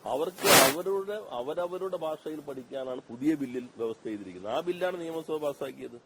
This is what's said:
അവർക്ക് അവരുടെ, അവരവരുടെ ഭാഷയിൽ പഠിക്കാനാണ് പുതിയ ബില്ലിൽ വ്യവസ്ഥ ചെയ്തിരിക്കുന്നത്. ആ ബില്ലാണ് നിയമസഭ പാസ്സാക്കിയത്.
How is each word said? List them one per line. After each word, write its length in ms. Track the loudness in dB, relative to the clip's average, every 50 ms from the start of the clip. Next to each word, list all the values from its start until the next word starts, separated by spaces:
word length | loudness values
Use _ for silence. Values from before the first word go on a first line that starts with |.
| -2
അവർക്ക് 420 | -2 0 0 0 -2 -2 2 8
അവരുടെ, 720 | 10 10 10 10 8 6 2 0 0 0 0 -2 -2 -6 -6 -6 -6
അവരവരുടെ 680 | -6 -4 -4 -2 -2 -2 -2 -2 -4 -4 -4 -4 -4
ഭാഷയിൽ 420 | -4 -2 -4 -4 -6 -6 -8 -8 -8
പഠിക്കാനാണ് 640 | -8 -8 -8 -8 -10 -8 -8 -6 -4 -4 -6 -8
പുതിയ 340 | -8 -12 -10 0 2 2 2
ബില്ലിൽ 340 | 2 0 -4 -4 -6 -8 -8 -6
വ്യവസ്ഥ 300 | -4 -2 -2 -2 -4 -6
ചെയ്തിരിക്കുന്നത്. 460 | -6 -6 -6 -8 -10 -12 -8 -6 -2 -2
ആ 60 | -2
ബില്ലാണ് 420 | -2 -2 -2 0 -2 -2 -2 -4
നിയമസഭ 360 | -6 -6 -6 -6 -4 -4 -4
പാസ്സാക്കിയത്. 640 | -2 -2 -2 -2 -4 -8 -8 -8 -10 -12 -14 -14 -16 -20